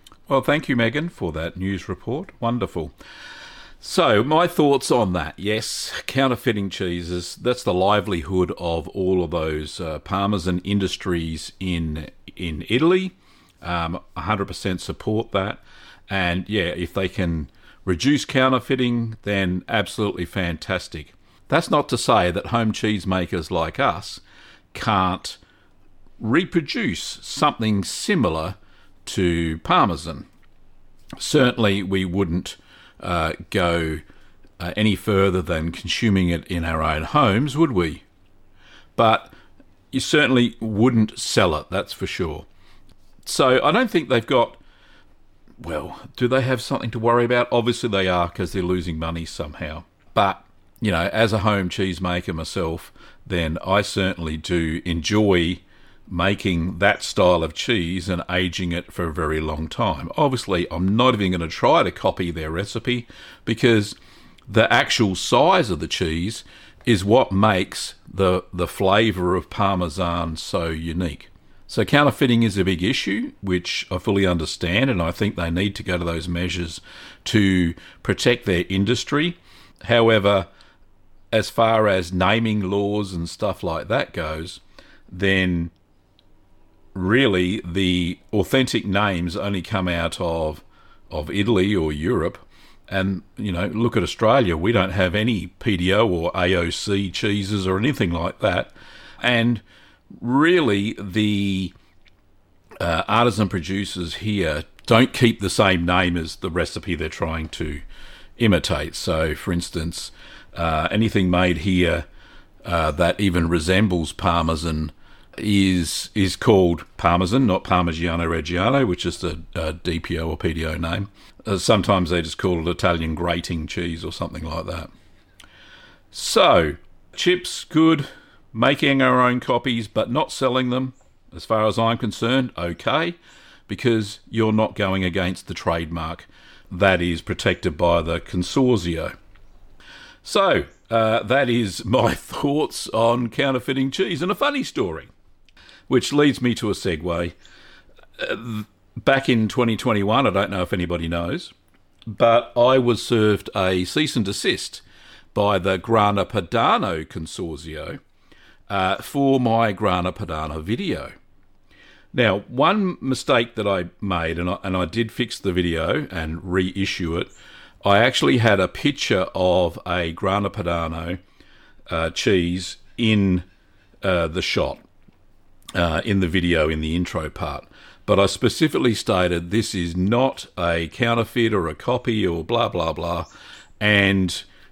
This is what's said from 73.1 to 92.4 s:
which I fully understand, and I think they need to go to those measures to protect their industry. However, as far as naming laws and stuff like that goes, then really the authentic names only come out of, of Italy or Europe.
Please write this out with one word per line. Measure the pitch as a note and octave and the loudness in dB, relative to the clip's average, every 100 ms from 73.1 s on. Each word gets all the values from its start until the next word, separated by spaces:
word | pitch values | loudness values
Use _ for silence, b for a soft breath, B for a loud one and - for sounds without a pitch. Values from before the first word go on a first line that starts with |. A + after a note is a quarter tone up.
| D#4 C4+ - | -4 -6 -6
which | F#2+ F2+ - - - | -2 -2 -2 -6 -6
I | F2+ | -4
fully | - G2+ F#2+ | 0 2 4
understand, | E2+ D#2 - F2 G2+ C3+ | 2 -2 -4 -2 0 0
and | G2 | 0
I | E2 | -2
think | - G#2 | -2 -2
they | - E2 | -2 -2
need | E2+ G2+ | 0 -2
to | G2 | -4
go | F2+ F2+ | -6 -4
to | |
those | E2+ E2+ F2 | -4 -4 -4
measures | E2+ F2+ F2+ E2+ - B B B B | -4 -4 -4 -8 -10 B B B B
to | - G#2+ G2 F#2 E2+ - B B | 0 2 4 4 0 -4 B B
protect | - F#2+ B2 A#2+ G2+ | -4 0 2 2 0
their | F2 F2+ | 0 0
industry. | F#2+ G2+ A#2+ - C#3+ E3+ - b b b - - | 0 0 -2 -2 -2 -2 -6 b b b -12 2
However, | A#2 A2+ A2 G2 G2 - b b b - _ - - - | 4 6 6 4 2 0 b b b -20 _ -20 -20 -4
as | A2 G#2 | -2 0
far | - A2+ A2+ G#2+ | 2 2 4 4
as | F#2 E2+ | 2 0
naming | F#2 F#2 A2+ A2+ G#2+ F#2+ | 0 2 2 0 0 0
laws | G2+ G2+ G#2 G2+ | 0 0 -2 -4
and | F2 E2+ | -6 -8
stuff | - G#2 F#2 | -4 -6 -4
like | F2 D#2+ F2 | -4 -4 -2
that | B2 - | -4 -4
goes, | - D#2 D#2 E2 - b b b b - | -6 -6 -8 -10 -16 b b b b -18
then | F2+ F#2+ F#2+ F#2 F2 E2+ - _ _ _ _ _ _ _ - _ _ - | -2 2 2 2 0 -4 -10 _ _ _ _ _ _ _ -20 _ _ -14
really | F#2+ F#2 B2 C3 F#2 F2+ G#2 | -4 0 2 4 2 0 -2
the | F2 F2+ F#2 F2+ E2+ - _ | -4 -2 0 0 -2 -6 _
authentic | G#2+ F2+ C3 B2+ - - | -2 2 2 2 -2 0
names | G2 G#2 F2+ F2 F#2 | 0 0 0 -4 -4
only | G2+ G2 | -4 -4
come | D#2+ G#2 F2+ | -4 -2 -2
out | E2+ E2 - | -2 -4 -4
of, | E2 E2 D#2 D#2 - b b b - | -4 -2 -4 -6 -14 b b b -10
of | D#2+ D#2 | -8 -4
Italy | G2+ G#2 G2+ G2 G2 | 0 2 2 2 2
or | D#2 | 0
Europe. | D2 E2+ G#2+ E2+ - | -2 -2 0 -2 -6